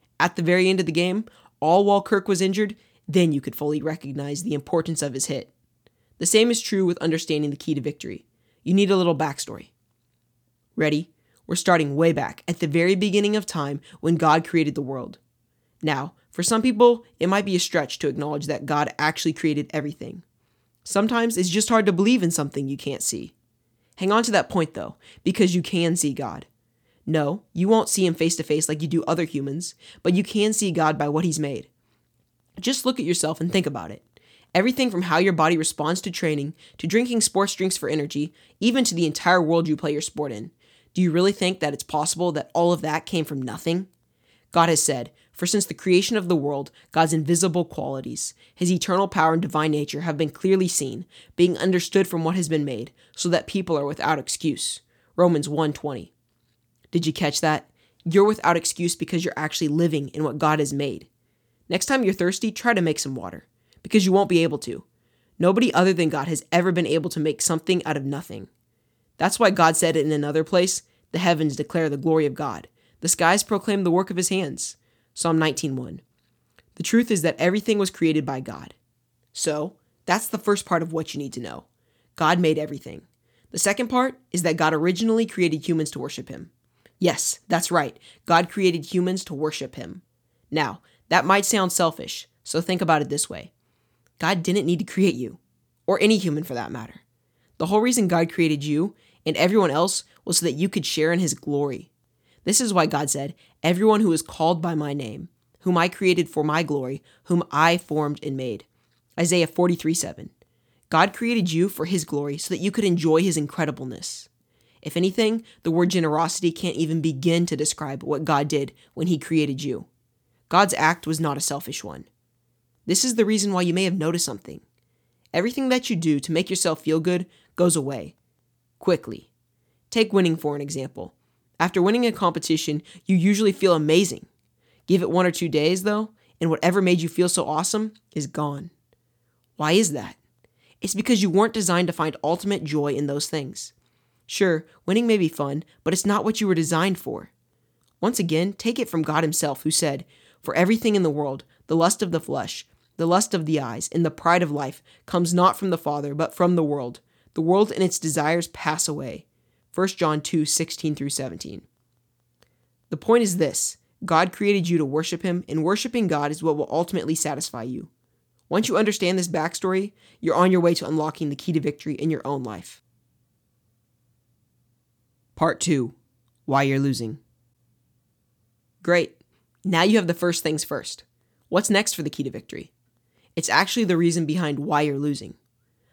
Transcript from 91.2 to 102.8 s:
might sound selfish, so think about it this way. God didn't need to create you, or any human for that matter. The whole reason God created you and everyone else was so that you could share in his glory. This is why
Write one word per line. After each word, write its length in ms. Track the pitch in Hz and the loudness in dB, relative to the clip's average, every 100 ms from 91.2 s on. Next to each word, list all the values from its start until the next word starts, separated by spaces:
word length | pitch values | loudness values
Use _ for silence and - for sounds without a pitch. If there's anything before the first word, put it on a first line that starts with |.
| 139 | 4
might 180 | 196 | 2
sound 260 | 202 220 185 | 2 0 0
selfish, 580 | - 165 - - - - _ | 0 0 -2 -10 -12 -16 _
so 180 | - 160 | -6 -4
think 200 | 170 180 | -2 -2
about 220 | 170 156 | 2 2
it 60 | 139 | 0
this 200 | 143 - | -4 -6
way. 240 | 76 - _ _ _ _ _ _ - | -8 -16 _ _ _ _ _ _ -6
God 240 | 160 185 | -2 0
didn't 240 | 165 196 156 | 0 0 2
need 120 | 175 | 0
to 60 | |
create 320 | - - 190 123 | -2 2 2 2
you, 220 | 123 - _ _ _ _ - | -6 -12 _ _ _ _ -2
or 140 | 190 | 2
any 160 | 214 220 | 4 4
human 280 | 185 151 | 2 -4
for 100 | 170 | -4
that 180 | 120 101 | -8 -8
matter. 300 | 123 110 - _ _ _ _ _ - | -10 -14 -18 _ _ _ _ _ -8
The 80 | 165 | -2
whole 140 | 208 | 2
reason 280 | 240 247 190 | 2 2 2
God 240 | 175 170 | 2 0
created 320 | - 165 147 | 0 0 0
you 300 | 147 147 196 - _ _ | -2 -2 -2 -6 _ _
and 120 | - 160 | -6 0
everyone 340 | 175 214 180 | 2 4 4
else 320 | 143 175 - - _ | 2 0 -2 -8 _
was 140 | - 170 | -4 -2
so 80 | 170 | 0
that 60 | |
you 160 | 139 196 | 0 -2
could 160 | 175 | -2
share 280 | 139 - 156 | -4 0 2
in 80 | 170 | 2
his 140 | 170 | 0
glory. 580 | - - 143 143 127 - _ _ _ _ _ | -4 -4 -2 -2 -6 -12 _ _ _ _ _
This 160 | - 202 | -2 0
is 140 | 240 | 2
why 120 | 180 | 2